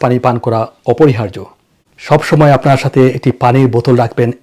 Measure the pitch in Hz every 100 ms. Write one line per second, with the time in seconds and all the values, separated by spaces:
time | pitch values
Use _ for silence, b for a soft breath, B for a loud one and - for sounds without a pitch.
0 | 127 123 123 120 120 113 113 _ - 120
1 | 151 117 107 98 95 _ _ _ _ _
2 | - 147 - 156 151 131 147 135 139 139
3 | 131 127 127 - 123 131 135 117 135 123
4 | 117 - 120 123